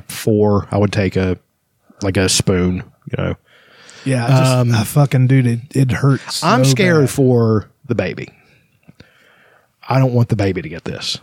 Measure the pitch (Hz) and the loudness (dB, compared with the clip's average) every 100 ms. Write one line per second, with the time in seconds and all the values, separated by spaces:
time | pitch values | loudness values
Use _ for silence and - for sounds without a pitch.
0 | - - 117 107 104 101 - 101 101 104 | -2 -6 0 2 4 2 0 -2 0 0
1 | 95 95 92 87 _ _ _ _ _ - | -2 0 -2 -4 _ _ _ _ _ -8
2 | 98 98 95 - - 92 90 90 - _ | -4 0 0 0 0 0 0 -2 -8 _
3 | - - 90 87 _ _ _ _ - - | -12 -8 -6 -8 _ _ _ _ -20 -10
4 | 135 123 117 131 131 127 120 113 107 147 | -4 -2 2 2 4 2 2 0 0 2
5 | 143 131 127 135 120 117 - 135 131 - | 2 2 2 2 2 -2 -4 -2 0 0
6 | 139 131 - - 160 240 139 135 185 160 | 0 0 -4 -4 0 2 2 2 2 2
7 | 127 - 127 120 113 107 - _ - 104 | 2 2 2 2 2 0 -2 _ -8 -4
8 | 90 64 - _ _ _ _ _ _ - | -4 -6 -14 _ _ _ _ _ _ -20
9 | - _ _ _ _ _ _ _ - 131 | -20 _ _ _ _ _ _ _ -2 0
10 | 131 120 120 107 98 90 160 82 - - | 2 2 0 0 -2 -4 -8 -12 -12 -10
11 | - - | -10 -10